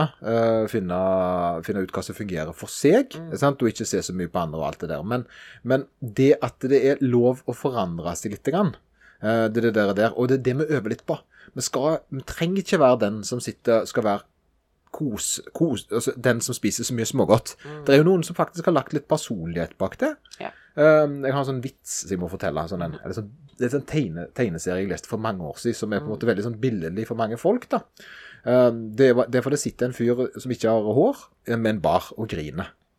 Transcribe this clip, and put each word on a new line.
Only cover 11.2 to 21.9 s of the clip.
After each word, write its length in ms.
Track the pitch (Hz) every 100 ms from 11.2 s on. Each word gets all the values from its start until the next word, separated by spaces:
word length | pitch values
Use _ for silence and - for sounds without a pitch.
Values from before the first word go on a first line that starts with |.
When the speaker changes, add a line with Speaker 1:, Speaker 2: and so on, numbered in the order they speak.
| _ _ -
Speaker 1:
Vi 80 | -
skal, 380 | - - 143 160 -
vi 120 | 135
trenger 380 | - - 165 196
ikke 160 | - 185
være 200 | 131 123
den 240 | 104 107
som 160 | 98 123
sitter, 440 | 117 - - 113 98
skal 180 | 127
være 180 | 107 101 - _ _ _ _ _ _
kos, 480 | - 147 104 - - -
kos, 320 | - 160 113 -
altså 220 | 113 127 -
den 200 | 127 117
som 120 | -
spiser 300 | 123 107 -
så 100 | 117
mye 120 | 120 110
smågodt. 480 | 131 95 110 - -
Speaker 2:
Mm. 220 | 147 151 143
Speaker 1:
Det 80 |
er 40 | 139
jo 0 | 156
noen 140 | 185 160
som 100 | 175
faktisk 300 | 175 170 175
har 80 |
lagt 180 | 151 -
litt 140 | 214 -
personlighet 720 | 151 - 104 82 85 82 -
bak 200 | 95 -
det. 180 | 285 294 _ -
Speaker 2:
Ja. 100 | - - _ -
Speaker 1:
Ehm, 460 | 151 156 147 143
jeg 80 | 135
har 80 | 139
en 80 | 135
sånn 140 | 131
vits 380 | 127 - -